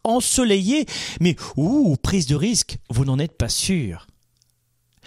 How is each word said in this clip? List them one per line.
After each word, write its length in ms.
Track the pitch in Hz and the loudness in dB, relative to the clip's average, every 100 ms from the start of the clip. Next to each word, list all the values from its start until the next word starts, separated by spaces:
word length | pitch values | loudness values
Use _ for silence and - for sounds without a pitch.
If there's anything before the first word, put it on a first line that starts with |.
ensoleillé, 840 | 226 240 - - 240 196 190 302 254 - - - | 0 0 0 2 2 2 2 0 -2 -6 -8 0
mais, 140 | 175 - - 123 | 0 0 -4 -2
ouh, 400 | 165 294 220 135 | 2 4 4 2
prise 320 | - 190 127 | 0 0 0
de 80 | 143 | 0
risque, 420 | 208 226 - 131 - | 0 0 -4 -8 -6
vous 160 | 117 135 | -2 0
n'en 120 | 131 | 0
êtes 200 | 156 - | -2 -4
pas 120 | 117 | -4
sûr. 580 | - - 185 107 87 - _ _ _ _ _ _ _ _ _ | -2 -2 -2 -2 -8 -16 _ _ _ _ _ _ _ _ _